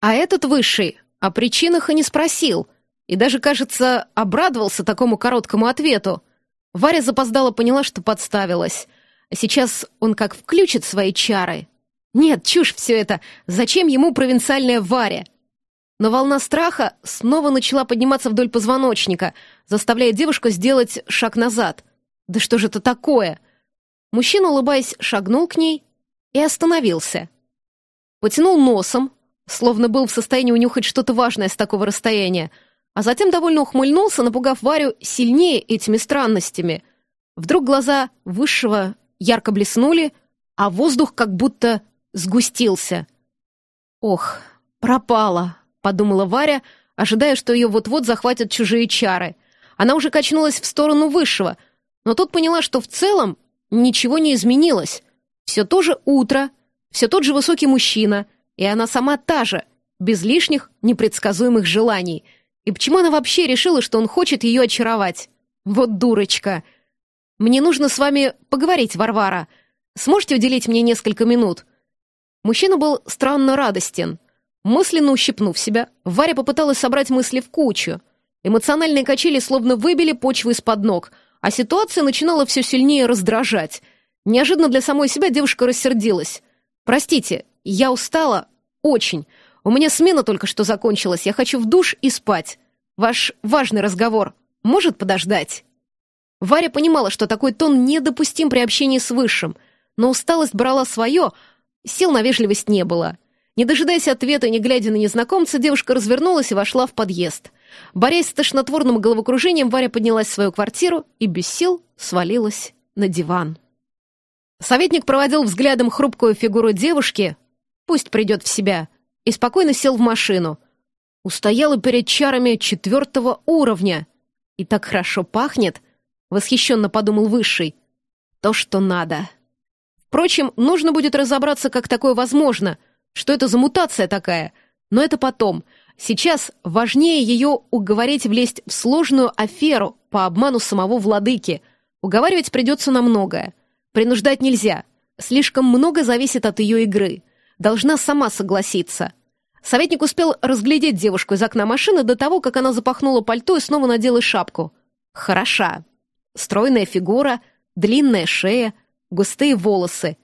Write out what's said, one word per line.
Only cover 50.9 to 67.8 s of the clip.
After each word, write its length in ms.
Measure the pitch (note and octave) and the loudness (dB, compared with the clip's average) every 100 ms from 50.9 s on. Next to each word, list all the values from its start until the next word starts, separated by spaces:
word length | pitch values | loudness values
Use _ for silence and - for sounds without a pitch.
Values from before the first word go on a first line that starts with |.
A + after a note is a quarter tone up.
| D4 D#4 | 2 2
высшего, 480 | C#4+ C#4+ - F#3 F3+ _ _ _ _ - | 2 0 -2 -4 -6 _ _ _ _ -4
но 80 | |
тут 180 | - F#4 | -2 0
поняла, 300 | E4+ D#4+ E4+ | 0 0 0
что 200 | - C4+ | -2 -4
в 60 | - | -6
целом 500 | - F#4+ G4+ A3+ - _ _ _ | -2 0 2 0 -4 _ _ _
ничего 460 | A3 B3 - B3 D4+ | 2 2 2 0 2
не 160 | D#4 | 2
изменилось. 680 | C4 F#3+ C4 E4 B3 D#3+ - _ _ _ _ - | 2 2 4 4 2 -2 -10 _ _ _ _ -8
Всё 200 | - G3+ | -4 0
то 160 | F#4 | 2
же 180 | E4 - - | 2 0 2
утро — 440 | C#4 A#3 C4+ C#4 _ _ _ _ | 2 2 0 -2 _ _ _ _
всё 160 | - A3+ | -2 2
тот 160 | F#4+ | 2
же 100 | C#4 | 2
высокий 340 | C#4 - E4 C#4+ | 0 0 2 2
мужчина, 580 | C4 - - G#3+ G3+ G3+ _ _ - | 2 2 0 0 0 -4 _ _ -4
и 80 | F#3+ | -2
она 220 | G#3+ A#3 | 0 -2
сама 300 | C4 B3+ C#4+ | 0 0 -2
та 280 | - D#4+ A#3+ | -2 -2 0
же, 180 | F3+ - _ _ _ | -4 -8 _ _ _
без 240 | F3+ G#3+ | -2 0
лишних 480 | F3+ D4+ D#4 D4 - _ | 2 0 0 -2 -4 _
непредсказуемых 840 | A3 A#3+ A3 - G#3 F#3 B3 A#3 F3 | -2 0 0 -2 -4 0 2 2 0
желаний. 580 | F#3 A3+ G3+ F3+ D#3+ _ _ _ _ - | 0 0 0 -4 -8 _ _ _ _ -8
И 60 | |
почему 260 | F#3+ - E4+ | -4 0 2
она 120 | E4+ | 4
вообще 380 | D4+ C4+ - E4+ | 2 0 0 0
решила, 340 | B3+ - C#4+ | 0 2 0
что 160 | A#3 A3 | 0 -2
он 100 | A3 | 0
хочет 360 | - - C#4 | -2 -2 0
её 200 | A#3 A#3+ | 0 2
очаровать? 640 | A#3+ - A3+ A3+ G3 F3 - _ _ _ - | 0 0 -2 -2 -2 -6 -16 _ _ _ -4
Вот 320 | G3+ B3 G3+ | 0 0 2
дурочка. 640 | B3 A3 G3+ - - F3+ - _ _ _ _ _ _ _ | 2 2 0 -2 -4 -6 -8 _ _ _ _ _ _ _
"Мне 240 | A3 C4 | 2 4
нужно 260 | D4+ C#4 | 2 2